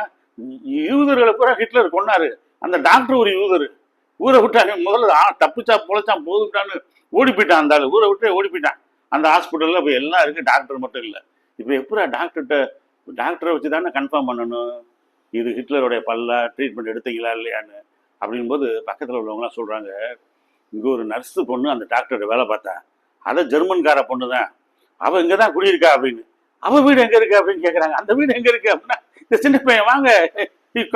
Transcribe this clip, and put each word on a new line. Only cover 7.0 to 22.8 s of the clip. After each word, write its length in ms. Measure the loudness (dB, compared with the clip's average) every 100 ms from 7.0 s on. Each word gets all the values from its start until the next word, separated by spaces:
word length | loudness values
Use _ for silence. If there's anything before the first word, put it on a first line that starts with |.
| _
ஓடி 240 | 2 2
போயிட்டான் 300 | 2 4 4
அந்த 120 | 4
ஆளு, 160 | 2 2
ஊரை 180 | 2 2
விட்டு 260 | 2 0
ஓடி 140 | 0 -2
போயிட்டான். 300 | -4 -4 -6 _ _ _
அந்த 180 | 0 4
ஹாஸ்பிட்டல்ல 500 | 2 0 -2 0 0
இப்ப 120 | 0
எல்லாம் 320 | 0 0 0
இருக்கு, 200 | 0 0
டாக்டர் 360 | 0 0 0 -8
மட்டும் 240 | -10 -12
இல்ல. 200 | -14 -14 -20 _ _ -12
இப்ப 180 | -4
எப்படா 280 | -4 -2 -4 -2
டாக்டர்கிட்ட, 460 | -4 -6 -8 -2 -2 -2 -6 _ _ -14 -8
டாக்டரை 360 | -6 -4 -4
வச்சு 180 | -4 -2
தானே 180 | -4 -4
கன்ஃபார்ம் 400 | -6 -4 -4 -4
பண்ணணும், 540 | -6 -8 -8 -10 -12 -20 _ _ _ _
இது 200 | -6 -6
ஹிட்லருடைய 500 | -6 -4 -2 0 -2
பல்லா, 520 | -4 -6 -2 -2 -4 -4
ட்ரீட்மெண்ட் 360 | -8 -8 -10
எடுத்தீங்களா 400 | -10 -8 -8 -6 -6
இல்லையான்னு. 420 | -8 -10 -10 -18 -20 _ _ _
அப்படிங்கும்போது 460 | -10 -8 -6 -4 -4 -6 -8
பக்கத்துல 340 | -12 -10 -8
உள்ளவங்களாம் 340 | -8 -10 -10 -10
சொல்றாங்க, 340 | -10 -10 -12 -12 -12 -14 _ _ _ _ _
"இங்க 180 | -8 -4
ஒரு 160 | -4
நர்ஸ் 360 | -4 -10 -8 -8 -6
பொண்ணு 240 | -4 -4
அந்த 160 | -4 -4
டாக்டர்கிட்ட 340 | -4 -4 -6
வேலை 200 | -4 -2
பார்த்தா, 300 | -2 -4 -6 -14